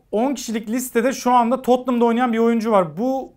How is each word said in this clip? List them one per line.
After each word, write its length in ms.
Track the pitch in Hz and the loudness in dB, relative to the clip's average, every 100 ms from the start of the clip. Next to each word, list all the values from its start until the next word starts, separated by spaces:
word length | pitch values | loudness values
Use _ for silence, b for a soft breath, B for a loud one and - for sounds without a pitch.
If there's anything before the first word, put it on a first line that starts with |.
| _ | _
on 240 | 208 262 | -2 -2
kişilik 340 | 262 - 220 202 | -4 -6 -6 -4
listede 440 | 247 - 233 247 | -6 -4 -2 0
şu 180 | 254 247 | 0 0
anda 320 | 247 233 254 | 2 2 0
Tottenham'da 420 | 254 247 254 240 | 2 2 2 0
oynayan 280 | 233 233 254 | 2 2 0
bir 60 | 226 | 2
oyuncu 340 | 233 233 220 | 2 2 2
var. 240 | 202 170 151 | 2 2 -2
Bu 360 | 254 262 - | -4 -4 -6